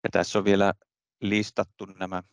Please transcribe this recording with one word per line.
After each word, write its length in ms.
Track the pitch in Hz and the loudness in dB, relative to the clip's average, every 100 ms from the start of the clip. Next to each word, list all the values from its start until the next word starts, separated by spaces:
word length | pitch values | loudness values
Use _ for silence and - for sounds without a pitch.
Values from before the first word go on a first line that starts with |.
| - | 0
Ja 40 | |
tässä 280 | 92 87 107 | 0 0 0
on 60 | 98 | 2
vielä 280 | 98 98 95 _ _ _ _ | 4 2 0 _ _ _ _
listattu 640 | 101 104 104 - 101 _ 98 | -2 -2 -2 -4 -6 _ -18
nämä 380 | 95 92 92 90 | -12 -8 -8 -10